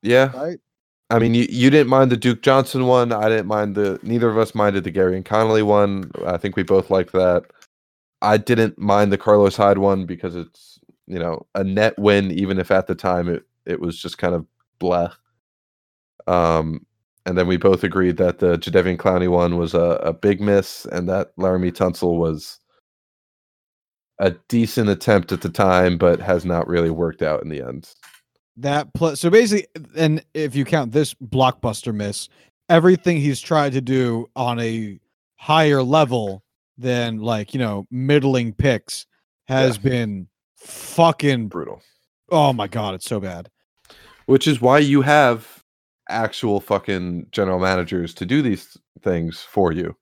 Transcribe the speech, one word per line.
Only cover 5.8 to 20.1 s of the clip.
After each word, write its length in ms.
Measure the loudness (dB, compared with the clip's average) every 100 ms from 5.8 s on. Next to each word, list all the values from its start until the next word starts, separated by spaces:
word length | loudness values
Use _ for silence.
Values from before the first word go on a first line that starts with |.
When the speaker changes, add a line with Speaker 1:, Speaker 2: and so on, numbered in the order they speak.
| 2 -2 -10 -10 -6
Speaker 1:
I 120 | -4
think 180 | -4 -6
we 60 |
both 280 | 0 0 2
liked 220 | -2 0
that. 320 | 0 2 0 -2 _ _ _ _ _ _ _
I 160 | 0 0
didn't 400 | 2 0 0 -2
mind 340 | 0 2 2
the 60 | 0
Carlos 360 | 4 4 4
Hyde 220 | 4 2 4
one 300 | 2 0 -4
because 280 | -10 -10
it's, 460 | -10 -14 _ _ _ _ _ _
you 120 | -8
know, 280 | -6 -8 -10
a 80 | -4
net 360 | -2 0 0 2
win, 320 | 2 4 2
even 280 | -2 -2 -2
if 120 | 0
at 160 | 0 0
the 80 |
time 340 | -4 -2 -2 -2
it, 160 | -6 _ _ -8
it 140 | -6
was 200 | -6 -8
just 160 | -12 -6
kind 180 | -4
of 120 | -4 -8 _ _ _
bleh. 320 | -2 0 -2 -8 _ _ _ _ _ _ _ _ _ _ -2
Um, 600 | 2 2 2 0 -6 _ _ _ _ -6
and 100 | -2
then 100 | 0
we 120 | 2
both 260 | 2 2
agreed 320 | 0 0 -2 0
that 220 | -2 0
the 180 | 0 0
Jadeveon 400 | 2 2 2 0
Clowney 320 | 0 0 2
one 300 | 2 2 0
was 160 | -2
a, 260 | 0 2 0
a 120 | -2